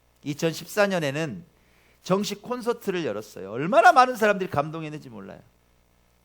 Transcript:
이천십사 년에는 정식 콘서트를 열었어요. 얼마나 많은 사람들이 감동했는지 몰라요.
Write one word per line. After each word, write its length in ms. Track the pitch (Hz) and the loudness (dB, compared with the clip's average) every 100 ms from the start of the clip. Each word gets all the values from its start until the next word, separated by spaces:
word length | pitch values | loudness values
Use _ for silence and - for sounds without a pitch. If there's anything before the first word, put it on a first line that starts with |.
| _ _ | _ _
이천십사 640 | 135 147 165 160 165 - 202 | -10 -4 -4 -4 -8 0 0
년에는 580 | 185 147 143 160 92 - _ _ _ _ _ | 2 -2 -4 -6 -8 -14 _ _ _ _ _
정식 400 | - 190 208 202 | -2 -2 -2 -8
콘서트를 640 | - 247 226 233 - 180 | -10 -8 -4 -4 -4 -4
열었어요. 460 | 139 101 - - 95 | -2 -6 -8 -14 -10
얼마나 420 | 113 160 285 359 | -6 2 6 8
많은 240 | 302 254 247 | 8 6 4
사람들이 340 | 214 196 185 | 2 2 -2
감동했는지 600 | 143 151 160 156 151 135 | -2 -4 -6 -10 -12 -14
몰라요. 300 | 107 95 85 - _ _ _ _ _ _ _ | -16 -16 -18 -20 _ _ _ _ _ _ _